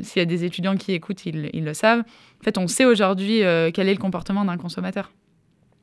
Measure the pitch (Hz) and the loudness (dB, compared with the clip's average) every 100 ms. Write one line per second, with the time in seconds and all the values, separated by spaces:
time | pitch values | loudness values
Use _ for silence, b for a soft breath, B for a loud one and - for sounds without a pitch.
0 | - - 170 170 175 175 185 196 - 175 | -6 -2 0 0 -4 -4 -2 -2 -2 -6
1 | - 196 175 156 147 160 151 151 220 233 | -6 -8 -8 -8 -6 -6 -6 0 2 2
2 | 226 - - _ - 190 175 - 254 214 | 0 -10 -20 _ -4 -2 -2 4 6 6
3 | 190 190 196 226 190 165 165 170 190 196 | 4 2 0 2 4 4 2 2 0 0
4 | 190 175 - 196 196 175 175 - 185 196 | -2 -4 -4 -2 -2 -4 -8 -6 -6 -6
5 | - _ _ _ _ _ _ _ | -10 _ _ _ _ _ _ _